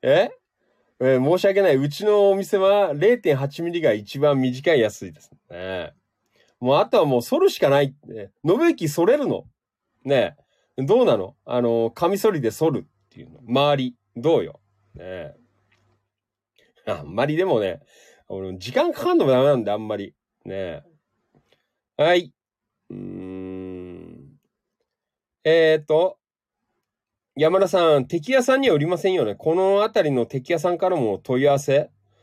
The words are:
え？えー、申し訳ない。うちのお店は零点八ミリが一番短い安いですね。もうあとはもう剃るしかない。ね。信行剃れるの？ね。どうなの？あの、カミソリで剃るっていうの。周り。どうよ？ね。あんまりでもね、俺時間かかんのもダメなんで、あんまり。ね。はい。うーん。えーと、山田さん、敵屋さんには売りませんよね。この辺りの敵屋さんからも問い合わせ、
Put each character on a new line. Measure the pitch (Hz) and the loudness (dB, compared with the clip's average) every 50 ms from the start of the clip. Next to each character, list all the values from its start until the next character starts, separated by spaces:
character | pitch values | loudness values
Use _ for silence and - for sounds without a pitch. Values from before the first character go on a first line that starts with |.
え？ | - 127 143 175 214 - 523 - _ _ _ _ _ _ _ _ _ _ _ - | 0 2 4 4 2 0 -4 -14 _ _ _ _ _ _ _ _ _ _ _ -2
え | 127 131 131 | 2 2 2
ー、 | 127 131 | 2 2
申 | 147 175 185 | 2 2 2
し | 190 | 2
訳 | 196 190 202 | 2 2 2
な | 196 175 | 2 4
い。 | 143 | 2
う | 131 143 147 | 2 0 -2
ち | 147 - 196 | -4 -4 0
の | 214 208 208 202 196 | 2 2 4 4 4
お | 196 | 2
店 | 196 196 - - | 0 -2 -2 0
は | 196 190 196 202 208 196 165 143 | 2 2 2 2 2 2 0 -2
零 | 147 170 220 247 | 0 2 2 2
点 | 240 - 175 147 | 2 0 0 0
八 | 131 139 139 - - | 0 -2 -6 -6 -6
ミ | 170 170 | -6 -6
リ | 170 175 | -4 0
が | 156 135 107 | 0 0 0
一 | 107 104 - - 139 | -2 -4 -10 -4 0
番 | 147 147 143 135 | 0 2 2 2
短 | 131 127 127 131 - 170 - | 0 -2 -4 -4 -2 0 2
い | 123 | 2
安 | 110 104 - - 101 | 2 0 -4 -8 -14
い | 90 78 | -16 -16
で | - | -20
す | - _ _ _ _ - | -20 _ _ _ _ -20
ね。 | 85 87 92 95 92 90 82 78 - _ _ _ _ _ _ _ _ _ _ _ _ - | -16 -12 -10 -8 -8 -8 -10 -12 -14 _ _ _ _ _ _ _ _ _ _ _ _ -6
も | 120 123 139 | -2 2 2
う | |
あ | 160 240 | 2 2
と | - - | 2 2
は | 214 165 | 2 2
も | 147 127 120 | 2 2 0
う | |
剃 | 120 - 254 320 | 0 -2 0 2
る | - - | 2 2
し | - - | 2 2
か | - 139 | 2 2
な | 139 143 | 4 2
い。 | 143 139 - _ - | 2 0 -4 _ -20
ね。 | - 110 110 101 98 _ _ - | -18 -16 -16 -16 -18 _ _ -2
信 | 151 190 254 | 0 0 2
行 | 339 339 320 - 165 151 | 2 0 0 0 -4 -4
剃 | 147 175 170 | -2 0 2
れ | 202 269 | 2 2
る | 294 269 | 2 0
の？ | 180 110 - - _ _ _ _ _ _ _ _ _ _ _ - | -2 -4 -6 -8 _ _ _ _ _ _ _ _ _ _ _ -4
ね。 | 135 139 127 104 78 - _ _ _ _ _ _ _ _ | -2 0 0 0 -2 -4 _ _ _ _ _ _ _ _
ど | - 135 139 208 254 247 | -6 -2 2 2 4 4
う | |
な | 175 120 | 2 2
の？ | 101 90 - - _ _ | 0 -2 -6 -12 _ _
あ | - 120 123 | -6 -2 -2
の、 | 123 117 117 117 113 113 | 0 0 0 0 0 -2
カ | - - 170 | -2 -2 -2
ミ | 170 202 | -2 0
ソ | 196 - 220 | 0 0 0
リ | 196 151 | 0 0
で | 120 110 | -2 -4
剃 | - - 156 165 | -2 -2 -2 -2
る | 147 101 | -2 -4
っ | - _ _ _ _ _ | -6 _ _ _ _ _
て | _ - | _ -20
い | 123 | -20
う | 127 | -20
の。 | - - 123 | -20 -18 -8
周 | 117 123 135 143 147 143 | -4 0 0 2 2 0
り。 | 139 127 127 123 _ _ _ - | 0 -2 -6 -8 _ _ _ -10
ど | 120 120 156 165 120 | -4 0 0 0 0
う | 87 | 0
よ？ | 73 - _ _ _ _ _ _ _ - | -4 -10 _ _ _ _ _ _ _ -20
ね。 | - 87 92 92 90 80 73 - _ _ _ _ _ _ _ _ _ _ _ _ _ _ _ _ _ _ _ _ _ _ _ _ _ _ _ _ _ _ | -18 -16 -14 -14 -14 -14 -16 -18 _ _ _ _ _ _ _ _ _ _ _ _ _ _ _ _ _ _ _ _ _ _ _ _ _ _ _ _ _ _
あ | 110 95 80 71 | -10 -10 -10 -12
ん | 71 87 | -10 -6
ま | 110 135 | -4 -2
り | 147 151 | -2 -2
で | 165 185 | -2 0
も | 190 143 113 | 0 0 0
ね、 | 101 92 80 - _ _ _ _ _ _ _ _ _ | 0 -2 -6 -8 _ _ _ _ _ _ _ _ _
俺 | - 101 95 95 95 95 | -14 -12 -10 -10 -10 -12
時 | 92 92 - 139 | -12 -10 -6 -2
間 | 254 320 349 | -2 -2 -2
か | - - - | -2 -4 -2
か | 349 359 | 0 0
ん | 330 | 2
の | 170 | 2
も | 139 | 2
ダ | 127 127 | 2 4
メ | 135 | 4
な | 147 143 | 2 2
ん | 123 107 | 0 -2
で、 | 101 | -4
あ | 104 | -4
ん | 107 110 | -6 -6
ま | 107 107 | -8 -8
り。 | 101 101 - - _ _ _ _ _ - | -8 -10 -12 -16 _ _ _ _ _ -16
ね。 | - 95 98 95 87 78 73 - _ _ _ _ _ _ _ _ _ _ _ _ _ _ _ _ _ _ _ _ _ _ | -12 -10 -10 -10 -10 -12 -14 -18 _ _ _ _ _ _ _ _ _ _ _ _ _ _ _ _ _ _ _ _ _ _
は | - 147 165 180 | 0 2 2 2
い。 | 180 175 - _ _ _ _ _ _ _ _ _ _ _ - | 2 0 -4 _ _ _ _ _ _ _ _ _ _ _ -18
う | 98 | -16
ー | |
ん。 | 98 98 95 95 95 92 92 92 92 92 92 92 95 92 92 92 90 90 90 87 85 82 82 82 76 69 143 143 _ _ _ _ _ _ _ _ _ _ _ _ _ _ _ _ _ _ _ _ _ - | -14 -14 -14 -14 -14 -14 -14 -14 -12 -12 -12 -12 -12 -12 -12 -14 -14 -16 -16 -18 -18 -20 -20 -20 -20 -20 -20 -20 _ _ _ _ _ _ _ _ _ _ _ _ _ _ _ _ _ _ _ _ _ 2
え | 156 160 165 160 156 156 156 | 2 4 4 4 4 2 2
ー | 147 | 0
と、 | - 151 156 180 185 - _ _ _ _ _ _ _ _ _ _ _ _ _ _ _ _ _ _ _ _ _ _ _ - | 0 0 2 2 0 -2 _ _ _ _ _ _ _ _ _ _ _ _ _ _ _ _ _ _ _ _ _ _ _ -2
山 | 135 156 160 180 190 | 0 2 2 4 4
田 | 196 | 2
さ | 180 - 180 170 165 151 143 | 2 2 4 4 4 4 4
ん、 | 127 | 2
敵 | - 175 165 147 - | -2 -4 -6 -2 0
屋 | 269 262 | 0 2
さ | 247 269 262 | 2 2 2
ん | 269 | 2
に | 269 247 | 2 2
は | 170 | 2
売 | 147 | 2
り | 143 | 0
ま | 170 185 | -2 -2
せ | - - 190 | -2 -2 0
ん | 185 | 0
よ | 175 123 | 0 -2
ね。 | 104 98 | -2 -4
こ | - - 156 165 | -4 -2 -2 0
の | 180 190 190 196 202 208 | 2 2 2 2 2 0
辺 | 220 214 226 170 151 | 0 0 0 0 0
り | 135 | 0
の | 123 113 | -2 -2
敵 | - - 131 123 - 170 | -4 -6 -8 -4 -4 -4
屋 | 156 | -2
さ | 160 175 | -2 -2
ん | 175 165 | -2 0
か | 190 185 | 0 0
ら | 185 | 0
も | 156 123 107 98 92 | 0 -2 -2 -4 -4
問 | - - 127 127 | -4 -4 -2 0
い | 139 | 2
合 | 143 | 2
わ | 139 139 | 2 0
せ、 | 143 - 135 143 - - _ _ _ _ _ _ | 0 0 0 0 0 -4 _ _ _ _ _ _